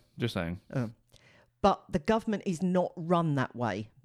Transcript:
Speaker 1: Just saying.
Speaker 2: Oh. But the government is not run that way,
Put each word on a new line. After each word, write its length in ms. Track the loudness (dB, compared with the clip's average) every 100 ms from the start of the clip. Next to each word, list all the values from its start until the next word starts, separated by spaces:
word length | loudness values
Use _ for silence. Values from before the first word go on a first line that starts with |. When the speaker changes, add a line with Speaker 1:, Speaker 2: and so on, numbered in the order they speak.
| _ -4
Speaker 1:
Just 160 | -4
saying. 260 | -2 -4 -6 _ -4
Speaker 2:
Oh. 140 | -4 -8 _ -20 _ _ _ 2
But 220 | 2 2 -2
the 120 | -4
government 420 | 0 0 0 -4
is 180 | -4 -2
not 300 | 2 2 0 -4
run 400 | 0 2 4 2
that 200 | 0 -2
way, 320 | -2 -2 -6 _